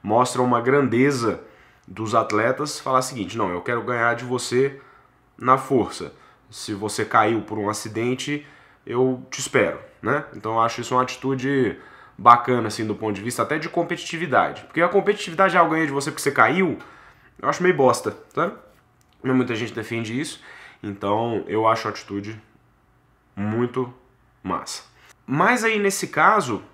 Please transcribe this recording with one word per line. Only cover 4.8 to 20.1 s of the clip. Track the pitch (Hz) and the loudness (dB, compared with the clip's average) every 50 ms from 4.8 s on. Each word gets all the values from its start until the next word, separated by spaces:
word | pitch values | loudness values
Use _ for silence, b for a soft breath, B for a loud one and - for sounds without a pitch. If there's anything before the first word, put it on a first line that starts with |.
| B B B B B B B B B _ _ | B B B B B B B B B _ _
na | - 117 127 131 | -4 2 2 2
força. | 131 - - 135 120 98 87 - - 87 71 - b b b b b b _ | 2 2 2 2 2 2 2 -4 -10 -12 -12 -12 b b b b b b _
Se | - - - - 107 | -16 -14 -8 -8 -6
você | 95 107 104 - - 110 | -6 -6 -6 -4 -4 -4
caiu | - - 117 107 107 117 107 | 2 2 4 4 4 2 0
por | 101 - 107 | -2 -4 -6
um | 107 101 101 | -4 -2 -4
acidente, | 107 - - 110 107 110 117 123 127 127 - 147 147 147 147 B B B B B B B _ | -4 -4 -8 -6 -6 -4 -2 -2 -2 -4 -4 -6 -6 -8 -8 B B B B B B B _
eu | - 117 123 131 131 127 123 - - | -4 0 2 2 2 0 -2 -8 -14
te | - - | -12 -10
espero", | - - - 127 101 - 73 - - - _ _ | -10 0 2 2 2 2 0 -6 -14 -20 _ _
né? | - 107 135 151 - - - | -2 -2 -2 -2 -4 -8 -16
Então | 107 - 110 113 | -10 -6 -2 0
eu | 113 | 2
acho | 113 117 - - | 2 0 0 -6
isso | 117 - 127 | -4 0 2
uma | 127 | 2
atitude | 127 123 - - - 135 135 131 120 139 143 135 123 98 82 B B B B B B B B | 2 0 -4 -4 -2 -2 -2 -2 -2 0 2 2 2 2 0 B B B B B B B B
bacana, | - 98 120 120 117 - 131 123 120 113 | 4 8 8 8 8 6 0 0 0 0
assim, | 107 104 - 110 | -2 -4 -4 -4
do | 110 104 | -4 -4
ponto | 95 110 107 101 | -4 -4 -4 -4
de | 95 | -4
vista | 104 120 117 - | -6 -6 -2 -2
até | 113 - 147 | -2 -2 -2
de | 156 151 160 | -4 -4 -4
competitividade. | - 175 170 170 175 170 - - - 160 175 156 123 104 85 71 73 - - | -2 -2 -2 -2 -4 -8 -8 -10 -6 -6 -4 2 2 2 2 2 -2 -10 -16
Porque | - - 156 | -6 0 0
a | 170 175 | 2 4
competitividade, | 185 196 - 202 202 202 - 180 165 160 190 190 170 | 4 2 2 2 -2 -2 -4 -8 0 2 2 4 6
ah, | 185 | 4
eu | 170 156 | 4 4
ganhei | 160 160 160 | 4 0 0
de | 143 135 | 0 -2
você | 139 135 156 | -4 -4 -4
porque | 123 - | -6 -2
você | - 151 | -2 0
caiu, | 135 131 117 113 147 185 190 160 110 B B B B B B B B B B B B - | 6 6 6 6 6 2 2 2 0 B B B B B B B B B B B B -4
eu | - 135 | -2 -2
acho | 151 - 180 | 0 2 2
meio | 180 175 | 2 4
bosta, | 143 135 123 117 - - 110 - - - - - | 6 6 4 4 4 -2 -6 -6 -6 -20 -10 -4
sabe? | 147 165 208 - - - - _ _ _ _ _ _ _ _ _ _ - | -4 -4 -4 -4 -10 -20 -20 _ _ _ _ _ _ _ _ _ _ -2
Mas | 131 131 | 0 2
muita | 127 123 120 117 | 2 2 0 -2
gente | 107 120 107 - | -4 -4 -6 -6
defende | 117 107 - 117 117 113 110 | -8 -8 -6 -6 -6 -4 -4